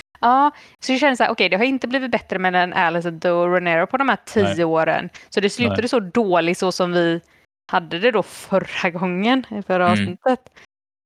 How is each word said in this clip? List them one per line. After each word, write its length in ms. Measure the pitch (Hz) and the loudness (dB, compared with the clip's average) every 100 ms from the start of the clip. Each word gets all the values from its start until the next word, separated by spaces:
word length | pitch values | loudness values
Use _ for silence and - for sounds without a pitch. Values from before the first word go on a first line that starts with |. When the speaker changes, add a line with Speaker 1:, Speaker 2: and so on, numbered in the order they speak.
| - - | -20 -2
Speaker 1:
Ja, 300 | 233 262 285 - - _ | 2 4 2 0 -20 _
så 120 | - | -4
jag 80 | 262 | 0
känner 160 | 285 247 | 2 2
så 60 | |
här, 80 | 220 | 0
okej, 180 | 226 185 | 2 0
det 80 | 185 | 2
har 80 | |
inte 240 | 254 262 240 | 0 0 -2
blivit 220 | 262 254 | -4 -2
bättre 280 | 214 - 185 | -4 -4 -4
med 140 | 185 | 0
den 200 | 180 180 | 0 0
Alice 360 | - 170 170 170 165 180 | 0 0 0 -4 -4 0
och 200 | 175 175 | 2 2
Rhaenyra 340 | 180 175 165 190 | 2 2 0 0
på 100 | 254 | 0
de 120 | 269 | 0
här 100 | 202 - | -2 -2
tio 280 | 220 196 | 0 0
Speaker 2:
Nej. 100 | 170 | 2
Speaker 1:
åren. 440 | 165 160 160 156 180 - - | 0 0 0 0 -4 -12 -8
Så 120 | - | -2
det 100 | 196 | -2
slutade 320 | - 220 196 | 0 -2 0
Speaker 2:
Nej. 60 | 233 | 0
Speaker 1:
så 120 | 254 | -2
dåligt 580 | 185 240 202 175 165 180 | -2 -2 2 2 2 0
så 140 | 185 | -2
som 200 | - 180 | 0 0
vi 280 | 175 170 170 - _ _ _ - | 2 2 0 -6 _ _ _ -4
hade 260 | 185 160 170 | -4 -4 -2
det 120 | 233 | 0
då 120 | 220 | 0
förra 680 | - - - 190 175 - 185 | -2 -8 -2 0 0 -4 -4
gången, 560 | 170 185 180 220 262 240 | -2 -4 -2 0 0 -2
i 120 | 208 | -8
förra 260 | 190 185 175 | -2 0 2
Speaker 2:
Mm. 40 | |
Speaker 1:
avsnittet. 480 | 208 196 185 262 254 - - - _ _ _ | 2 0 -2 -2 -2 -4 -20 -20 _ _ _